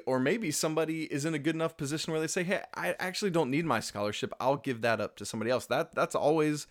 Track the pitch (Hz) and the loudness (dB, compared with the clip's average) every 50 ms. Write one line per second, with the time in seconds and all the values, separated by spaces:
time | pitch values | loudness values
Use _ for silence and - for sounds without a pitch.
0 | - - 131 127 127 143 196 233 220 156 143 - - 160 156 160 160 156 160 160 | -2 0 0 2 2 2 2 0 0 -2 -2 0 0 0 2 0 0 0 0 -4
1 | 156 - - 143 143 165 160 151 135 160 160 160 165 160 - - 147 135 151 156 | -4 -4 -2 -2 -2 -2 -2 -2 0 0 0 0 0 -2 -2 -4 -4 -4 -2 -2
2 | - - 160 156 160 156 - 196 175 175 202 - - - - - 175 180 175 - | -2 -2 -2 -2 -2 -2 -2 -2 0 0 0 -2 -2 -4 -8 -6 -4 -4 -4 -4
3 | - 185 180 - 214 196 160 170 151 123 135 151 170 160 120 110 - - - 104 | -4 -6 -4 -2 0 2 4 2 2 4 2 2 2 2 2 0 0 -2 -4 -2
4 | 104 104 104 - - 113 - - - 131 139 139 - 135 127 113 113 117 113 107 | -2 -2 -2 -2 -4 -4 -4 -2 0 2 0 0 0 -4 -2 0 2 2 2 2
5 | 107 - - - 104 - - 113 107 113 127 117 - - 117 143 165 - - - | 0 -2 -4 -8 -8 -6 -4 -2 0 2 2 0 2 0 0 0 0 0 0 0
6 | 160 165 - - - 147 160 160 151 151 151 147 - - | 0 2 2 2 4 4 4 4 4 2 2 -2 -4 -10